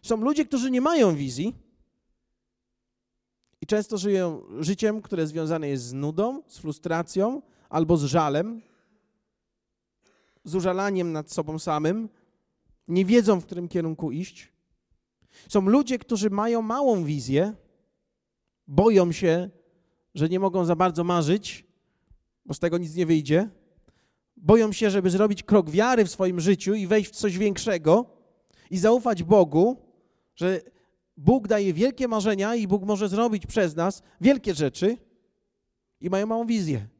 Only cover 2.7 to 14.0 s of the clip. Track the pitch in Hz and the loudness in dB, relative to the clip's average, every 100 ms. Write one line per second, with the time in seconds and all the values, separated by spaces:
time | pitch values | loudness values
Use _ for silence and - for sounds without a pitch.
2.7 | _ _ _ _ _ _ _ _ _ 156 | _ _ _ _ _ _ _ _ _ -4
3.7 | 214 208 208 196 190 180 156 50 110 156 | -2 -2 -6 0 0 0 -6 -14 -8 -4
4.7 | 196 220 214 - 165 156 156 156 160 147 | -2 -2 -2 -6 -4 -4 -4 -4 -4 -4
5.7 | 139 120 131 143 156 220 277 - - 156 | -6 -6 -8 -6 -2 -4 -4 -14 -14 -12
6.7 | 147 175 165 165 185 208 277 - _ _ | -10 -6 -4 -4 -2 -2 -4 -12 _ _
7.7 | 156 160 170 143 156 151 143 196 233 _ | -4 2 2 2 0 0 -2 -4 -8 _
8.7 | _ _ _ _ _ _ _ _ _ _ | _ _ _ _ _ _ _ _ _ _
9.7 | _ _ _ _ _ _ _ - 175 180 | _ _ _ _ _ _ _ -6 -4 -2
10.7 | 185 202 190 175 156 147 - 151 156 - | -2 -2 -2 -4 -6 -8 -8 -6 -8 -4
11.7 | 151 156 208 220 _ _ _ _ _ _ | -2 0 -2 -6 _ _ _ _ _ _
12.7 | _ - 175 190 240 214 190 - 175 175 | _ -4 0 4 4 4 0 -2 -12 -6
13.7 | 180 165 156 | -4 -4 -6